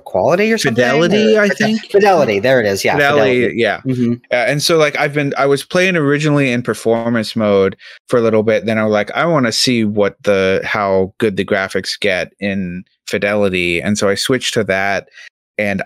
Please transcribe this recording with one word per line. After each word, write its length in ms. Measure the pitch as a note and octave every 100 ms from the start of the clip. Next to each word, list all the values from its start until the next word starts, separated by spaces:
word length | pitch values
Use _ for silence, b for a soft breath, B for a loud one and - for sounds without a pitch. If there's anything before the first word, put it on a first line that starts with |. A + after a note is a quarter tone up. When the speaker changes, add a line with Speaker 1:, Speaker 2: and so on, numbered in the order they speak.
Speaker 1:
quality 460 | - F#2+ G#2+ F3+ G#3+
or 60 | A3
something? 260 | C#3+ A2+
Speaker 2:
Fidelity, 540 | B2 C#3 E3+ G#3 G#3+ G#3+
Speaker 1:
Or 60 |
Speaker 2:
I 60 | G3+
Speaker 1:
fide-, 100 | -
Speaker 2:
think? 320 | G#3+ A3 -
Speaker 1:
fidelity, 480 | G3+ G3+ F3+ C3 G2+
there 200 | A#2+ C3
it 60 |
is, 180 | G#2+ G2
yeah, 120 | A#2
Speaker 2:
Fidelity, 460 | F#2 C#3+ D3 C#3 B2+
Speaker 1:
fidelity. 180 | A#2 E2
Speaker 2:
yeah. 200 | A2 F#2
Speaker 1:
Mm-hmm. 300 | C3+ B2+ A#2 A#2+ -
Speaker 2:
Uh, 20 |
and 280 | B2 A#2 C#3+
so, 160 | - E3
like, 180 | D3+ C3+
I've 160 | D3+
been, 220 | D3 C#3+ C3+
I 80 |
was 200 | C#3 C#3
playing 320 | - F3+ F#3 F3+
originally 540 | C#3 C#3+ D3+ C#3+ C#3
in 120 | A#2+
performance 760 | A#2+ G#2+ A2+ A2+ A#2 A#2+ G#2+ A#2
mode 400 | G#2+ G2+ F#2+ G2 B B -
for 100 | B2
a 40 |
little 200 | A2+ A2
bit, 220 | G#2+ G#2+
then 140 | G2 A2
I 60 |
was 80 | A2
like, 220 | G#2 G#2
"I 120 | - D#3+
wanna 260 | D#3 A#2+
see 320 | - - A#2+
what 320 | G#2+ G#2+ G2+ -
the, 400 | - G2 F#2+ F#2+
how 480 | - A2 G2+ F#2+ F#2+ -
good 180 | A2+ F#2+
the 80 |
graphics 560 | F#2+ G#2 F#2+ G2 F#2 -
get 320 | G2+ F#2 D#2+ -
in 440 | G#2 G2 F2+ F2+ - _ -
fidelity," 760 | G#2 G2+ G#2 G2+ F#2 F2 E2+
and 160 | D2 G#2
so 100 | G#2
I 60 |
switched 400 | G2 - B2+ -
to 100 | -
that, 460 | G#2 F#2+ G2 G2 - B B _ _ -
and 240 | G#2 G2